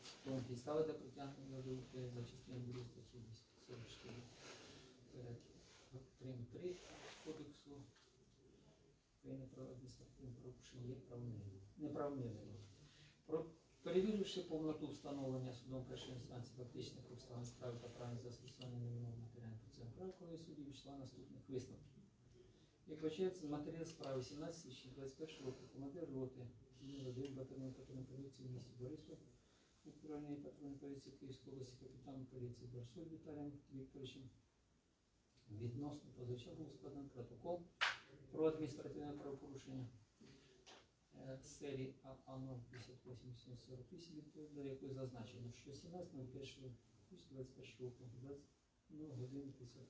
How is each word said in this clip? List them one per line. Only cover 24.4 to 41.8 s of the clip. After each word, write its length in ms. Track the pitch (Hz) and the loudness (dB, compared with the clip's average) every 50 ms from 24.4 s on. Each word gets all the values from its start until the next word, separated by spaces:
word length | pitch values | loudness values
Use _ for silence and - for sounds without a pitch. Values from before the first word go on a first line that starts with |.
| 156 170 165 - | 0 0 0 -2
січня 280 | - 127 120 - - 127 131 | -4 -6 -8 -6 -8 -8 -4
двадцять 220 | 139 139 135 - | -2 -2 -2 0
першого 300 | - 156 156 - 143 135 127 | -2 -4 -4 -2 0 0 0
року 120 | - - - - | 0 0 -6 -8
командир 360 | - 135 139 139 - 170 160 143 131 | -4 -2 -2 0 2 0 0 2 4
роти 320 | 131 127 120 - 127 123 - - - - - - - | 4 4 4 2 -2 -4 -4 -6 -8 -14 -14 -12 -8
номер 280 | 139 135 139 135 127 127 | -4 -4 -2 0 0 2
один 260 | 120 131 143 139 131 | 2 2 2 2 2
батальйону 380 | 131 131 - 135 135 131 127 | 0 0 0 0 0 0 0
патрульної 340 | - - 127 - 131 127 123 | -2 -4 -6 -4 -4 -4 -2
поліції 420 | - 127 135 139 135 - 135 127 127 | -2 -2 -4 -4 -4 -4 -4 -2 0
в 20 | |
місті 200 | 127 123 - - - 120 | 0 -2 -2 -4 -4 -2
Бориспіль, 360 | 127 135 156 156 - - - - - - - - - - - - - - - - - | -2 0 0 -2 -4 -8 -8 -10 -10 -14 -16 -18 -20 -20 -20 -20 -20 -20 -20 -14 -12
управління 520 | 156 - - 151 151 147 143 147 147 143 | -12 -10 -8 -4 -2 0 0 2 2 0
патрульної 420 | 143 143 143 - - 143 139 139 - | 0 0 -4 -6 -4 -4 -4 -2 -2
поліції 380 | 143 139 139 135 - 135 - - | -2 -2 -2 -2 -4 -8 -10 -8
Київської 360 | 143 131 120 - - - 135 | -6 -6 -6 -6 -6 -6 -4
області, 200 | 135 123 - - - | -4 -4 -4 -6 -8
капітан 460 | 135 - - - - 143 135 135 120 | -10 -10 -10 -8 -6 -4 -4 -4 -4
поліції 440 | - 131 127 123 120 113 - 127 120 120 | -4 -2 -2 -2 -2 -2 -4 -6 -4 -4
Барсук 380 | 120 117 - - 175 160 160 | -4 -4 -4 -4 -6 -4 -4
Віталієм 400 | 160 156 - 160 147 147 147 143 - - - - 139 | -4 -4 -4 -4 -2 0 0 0 -2 -4 -8 -6 -4
Вікторовичем 480 | 131 135 - - 139 127 120 - 139 131 - - - - - - - - - - - - - - _ - - - - - - - - - - | -4 -4 -4 -4 -4 -4 -4 -4 -6 -8 -8 -10 -12 -20 -20 -20 -20 -20 -20 -20 -20 -20 -20 -20 _ -20 -20 -20 -20 -20 -20 -20 -20 -8 -6
відносно 600 | 104 107 120 117 120 143 147 147 147 151 - - - | -2 2 2 2 2 4 2 2 0 -2 -6 -8 -6
позивача 340 | 127 123 120 123 - - - | -4 0 2 2 0 0 -4
був 220 | 165 160 151 139 | -4 -4 -4 -4
складений 360 | - - - - 135 139 139 - | -4 -4 -4 -4 -2 -2 -4 -4
протокол 540 | - 123 120 - 117 - - 175 175 175 - - - - - - - - - - - - - - | -4 -4 -4 -4 -4 -2 4 4 4 4 4 -4 6 8 8 8 8 4 -4 -12 -14 -14 -10 -2
про 140 | - 156 160 | 6 10 10
адміністративне 640 | 160 156 156 156 131 - - - 143 143 151 147 147 | 10 10 10 4 2 2 -2 -2 -2 0 0 0 0
правопорушення, 720 | 147 143 139 143 139 - - - 131 131 - 135 131 127 120 110 - - - - - - - - - - - - - - - - - - - - - - - - - | 0 0 0 -2 -2 -2 -4 -6 -6 -6 -4 -2 0 0 0 -2 -4 -10 -16 -18 -20 -18 -16 -16 -16 -16 -18 -18 -20 -18 -14 -14 -14 -14 -16 -20 -20 -20 -20 -14 -10
е, 240 | 139 135 135 131 131 | -6 -2 -2 -2 -2
серії 520 | - - - - 151 143 131 131 | -4 -8 -6 -2 2 2 4 4